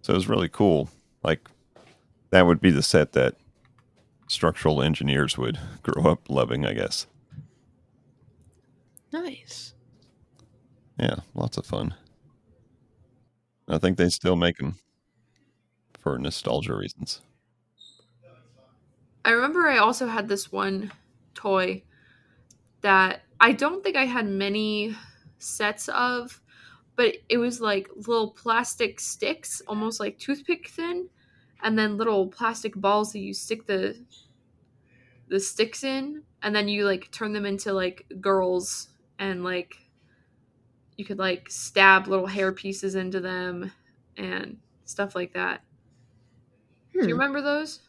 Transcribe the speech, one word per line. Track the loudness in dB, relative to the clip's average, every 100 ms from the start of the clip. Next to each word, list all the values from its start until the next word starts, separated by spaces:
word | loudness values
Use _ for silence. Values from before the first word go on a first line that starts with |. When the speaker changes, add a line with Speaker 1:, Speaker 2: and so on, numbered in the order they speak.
Speaker 1:
So | 2
it | 0
was | 2
really | 0 -2
cool. | 4 4 4 0 -10 _ _
Like, | 0 0 -2 _ _ -20 -20 _ _ _ _
that | 8 8
would | 8
be | 6
the | 4
set | 4 4 4
that | 2 2 0 _ _ _ _ _ _ _ _ _
structural | 0 0 2 0 2
engineers | 2 0 0 2 0 -2
would | -4 -6 -10
<laughs> | -8
grow | -4 2 2
up | 2 0
loving, | 0 0 0 -2
I |
guess. | -2 -4 -6 -10 _ _ -20 -20 _ _ _ _ _ _ _ _ _ _ _ _ _ _ -20 _
Speaker 2:
Nice. | -10 -8 -12 -16 -18 -18 -20 _ _ _ _ _ _ _ _ _ _ _ -4
Speaker 1:
Yeah, | -2 -2 -10
lots | -6 -6 -6
of | -6
fun. | -6 -6 -8 _ _ _ _ _ _ _ _ _ _ _ _ _ _ _ _ -4
I | 0
think | 0 4
they | 2
still | 2 2 2
make | 2 0
'em | -6 -8 _ _ _ _ _ _ _ _ _ _ _ -8
for | -6 -4
nostalgia | -4 -4 -2 -2 -4
reasons. | -6 -8 -10 -12 -12 _ _ _ _ _ _ -20 _ _ _ -20 -20 _ _ _ _ _ _ _ _
Speaker 3:
I | 2
remember | 2 2 2 4
I | 6
also | 4 2 -2
had | -4 -4
this | -4 -4
one | -4 -4 -4 -8 -14 _ _ _
toy | -8 0 0 0 -4 _ _ _ _ _ _ _ _ _ _
that | 6 6 6 0 _ 6
I | 6
don't | 8 0 -2
think | -2 0
I | 0
had | -2 -2
many | -2 -2 0 -2 -2 -4 -8 -16 _ -20 _
sets | -12 -4 -4 -4 -6
of, | -2 -2 -4 -8 -18 _ -20 -20 -20 _
but | 0 0 0 _
it | 0
was, | 0 -2
like, | 0 0 -4 -14
little | -2 -2 -2
plastic | -6 -2 0 0 -2 -4 -4
sticks, | -10 -4 -4 -4 -8 -10 -6
almost, | -4 -4 -4
like, | -8 -8
toothpick | -6 -6 -4 -6 -6
thin, | -10 -6 -6 -8 _ _ _ _ _
and | -2 0
then | 0 0
little | 0 0 0
plastic | -2 -4 -2 -8 -2
balls | 2 2 0
that | -6
you | -10
stick | -10 -6 -8 -4
the, | -2 -2 -6 -18 -20 _ _ _ _ _ _ _ _ _ _ _
the | -4
sticks | -4 -2 -2 -2
in, | -4 -4 -6 -10 -16 _
and | -2
then | -2 0
you, | 0
like, | 0 0 -4
turn | -8 -6
them | -4
into, | -4 -4 -2
like, | -2 -2 -6 -18 -6
girls, | 0 2 2 0 -4 -10 -12 _ _ -8
and, | -6 -4
like, | -4 -4 -6 -16 _ _ _ _ _ _ _ _ _ _ _ -16
you |
could, | -12 -4
like, | -4 -4 -8
stab | -12 -4 6 8 8 4
little | -2 -2
hair | -2 -2
pieces | -2 -8 -6 -4
into | -4 -4 -6
them | -6 -6 -6 -8 -10 -14 _ _ _ -12
and | -8 -8 -8 -16 _ _
stuff | -16 -8 -6 -6
like | -8
that. | -6 -6 -6 _ _ _ _ _ _ _ _ _ _ _ _ _
Do | 0
you | 2
Speaker 2:
Hmm. |
Speaker 3:
remember | 2 0 -2
those? | -2 -2 -4 -14